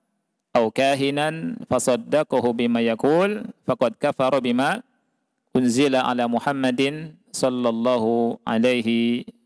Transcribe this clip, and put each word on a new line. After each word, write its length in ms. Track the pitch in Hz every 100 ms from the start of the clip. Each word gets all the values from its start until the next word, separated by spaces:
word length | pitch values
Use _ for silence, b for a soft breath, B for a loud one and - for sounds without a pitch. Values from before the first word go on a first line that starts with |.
| _ _ _ _ _
aw 160 | 123 110
kahinan 960 | - 135 139 139 143 156 160 - - -
fasaddaqahu 800 | 127 131 120 120 143 151 131 120
bima 320 | 117 120 117
yaqul, 640 | 117 113 135 165 196 208 - -
faqad 320 | - 127 120
kafara 480 | - 147 - 131 139
bima 400 | 123 120 147 214 - _ _ _ _ _ _
unzila 480 | 131 127 117 143 131
ala 240 | 123 123 120
Muhammadin 880 | 117 143 139 131 123 139 151 160 156 _
sallallahu 1120 | - 131 127 120 113 120 123 110 117 117 -
alaihi 800 | - 113 123 123 113 117 117 120 - -